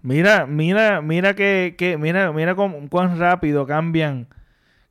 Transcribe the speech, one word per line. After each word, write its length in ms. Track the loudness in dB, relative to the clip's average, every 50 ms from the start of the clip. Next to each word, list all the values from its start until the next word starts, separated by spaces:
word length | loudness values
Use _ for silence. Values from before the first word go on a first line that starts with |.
Mira, 440 | -4 -2 0 2 4 4 4 4 2
mira, 560 | -2 -2 -2 0 2 2 2 2 2 2 0
mira 340 | -2 -2 -2 0 2 0 0
que, 400 | 2 0 0 2 0 0 -2 -4
que, 200 | -4 -4 -2 -2
mira, 340 | -2 -2 0 0 0 0 0
mira 240 | 0 -2 -2 -2 0
cómo, 320 | 0 -2 -4 -4 -8 -12 -4
cuán 280 | -2 0 0 0 0 0
rápido 460 | 2 2 2 2 0 -2 0 -2 -2
cambian, 640 | -2 -2 -2 -2 0 -2 -2 -2 -2 -4 -8 -10 -14 _ -20 -20 _ _ _ _ _ _ _ _ _